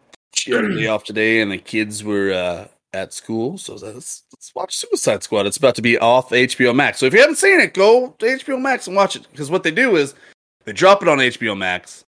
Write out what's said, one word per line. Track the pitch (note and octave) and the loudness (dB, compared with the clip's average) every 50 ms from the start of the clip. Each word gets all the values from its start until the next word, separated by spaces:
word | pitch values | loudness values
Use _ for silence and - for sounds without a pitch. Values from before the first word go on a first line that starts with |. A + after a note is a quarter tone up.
| _ _ - - _ _ - | _ _ -20 -20 _ _ -10
She | - - - B2 | -8 -4 -2 -2
had | A#2+ A2 | -2 0
a | G#2 - | -2 -2
day | A2 A2 A2 | -2 -2 -2
off | G#2+ G#2 - | -2 -4 -6
today, | - G#2 G#2+ G#2+ A2 A2+ A2+ | -6 -4 0 0 2 2 2
and | A2 G2+ | 0 0
the | F#2+ F2+ | -4 -8
kids | - - - A2 A2 G#2 G#2 G#2+ G#2+ | -8 -6 -4 -4 -4 -4 -6 -8 -6
were, | G#2+ G2+ G2+ G2 G2 | -4 -2 -2 0 -2
uh, | F#2 F2+ F2+ F2+ F2 E2+ G2+ - _ _ _ _ - | -2 -2 -2 -4 -6 -8 -10 -16 _ _ _ _ -10
at | F#2+ G2 - | -10 -10 -10
school, | - - - - A2+ A2 A2+ C#3 F#3+ F#3+ | -12 -14 -10 -8 -6 -6 -6 -6 -8 -10
so | - - - | -14 -14 -16
I | |
was | G#2 - | -16 -16
like, | G#2+ G#2+ | -16 -16
"Let's, | B2+ - - - - - _ - | -16 -14 -14 -14 -14 -16 _ -20
let's | - - - - | -20 -20 -14 -12
watch | - C#4+ - - - | -10 -10 -8 -8 -10
Suicide | A#4+ B4 A4 - - C#3 G#2+ G2 - | -8 -6 -6 -2 0 0 0 -2 -2
Squad." | - - G#2 G2 | -4 -2 -2 -2
It's | G2+ - - | -2 -2 0
about | D3 B2+ A#2 | 2 0 2
to | - | 2
be | A2+ A#2+ A#2 - | 0 0 0 2
off | - A#2 B2 B2+ B2+ - | 4 4 4 2 2 0
H | C#3+ B2 B2+ B2 - - | 0 0 0 0 0 0
B | B2+ A#2+ | 2 2
O | A#2+ | 2
Max. | C#3 C#3+ A2+ - - | 2 2 0 0 0
So | B2+ | 0
if | C3 F3+ | 2 4
you | A3 | 4
haven't | C4+ D#4 D#4 | 4 4 2
seen | - F#4+ G4 F#4+ E4+ | 2 2 4 4 4
it, | A3 - - | 2 2 2
go | F#3 G3 G#3+ A#3 B3+ B3+ B3 - - | 2 4 6 6 4 2 0 -6 -4
to | G#3+ | -4
H | A#3 C4 C4 - | -2 -2 -4 -4
B | D4 C4+ | -6 -6
O | B3+ | -4
Max | C4 C4+ B3+ A3 - F#3 | -2 -2 -4 -4 -6 -4
and | F3+ | 0
watch | G3 G3 - - | 0 0 0 -2
it. | - - _ _ | -6 -14 _ _
'Cause | C3 D3 C3+ | -12 -6 -4
what | E3+ F#3 - | -4 -2 -2
they | E3 | -2
do | D#3+ G#3 C4+ B3+ G3 | 0 0 2 2 2
is | D#3 C#3+ C3 - _ _ - _ _ _ _ _ _ _ | 2 0 0 -4 _ _ -20 _ _ _ _ _ _ _
they | A2 G2+ | -12 -2
drop | - F3+ F#3 G3+ G3 | 4 6 6 6 6
it | F#3 E3+ | 4 2
on | D3+ C#3 | 2 2
H | C3 B2 - - | 2 0 0 -2
B | A#2 A2 | -4 -4
O | G2+ | -4
Max, | F#2+ F#2+ F#2 F2+ F2+ - - - - _ _ _ | -4 -4 -4 -4 -6 -8 -12 -20 -20 _ _ _